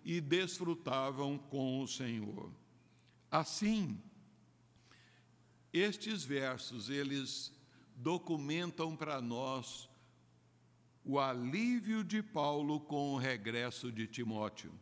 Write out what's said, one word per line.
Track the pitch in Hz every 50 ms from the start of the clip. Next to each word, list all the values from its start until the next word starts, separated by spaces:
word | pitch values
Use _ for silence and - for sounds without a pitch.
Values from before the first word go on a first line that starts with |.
| -
e | - 165 175
desfrutavam | 151 139 170 180 190 175 - - 185 175 165 170 - 131 127 135 135 139 131 135 143 139 143 139
com | - - 139 139 131 131 127 135
o | 135 -
Senhor. | - - 131 120 117 110 104 104 - - - - - - - - - - - - - - - - - - - _
Assim, | - 156 151 - - - 208 208 220 214 180 117 107 - - - - - - - - - - - - - - - - - - - - - - - - - - _ - _ - - - - - _
estes | - 170 196 214 - - - 214 220 185 139
versos, | 127 143 139 135 131 127 117 - - 123 117 98 120
eles | 139 139 143 139 139 139 131 123 - - - - - - - - - - - - -
documentam | 123 123 160 180 170 175 - 165 151 139 143 156 170 175 170 - - 160 165 160
para | 143 156 151 143 135
nós | 120 117 117 120 135 131 135 131 113 - - - - - - - - - - - - - - - - - - - - - - _ _ - - - -
o | 131 135 139
alívio | 135 135 127 123 123 127 143 208 233 247 247 233 185 208 220 220 202
de | 165 202 214
Paulo | 208 - - 160 147 147 147 147 147 147 151 147
com | 147 151 147 143 143 143 139
o | 131
regresso | 127 135 127 110 101 113 117 120 123 123 120 - - 123
de | 113 107 110 107
Timóteo | 110 127 120 110 110 107 107 101 - - - 82 80 -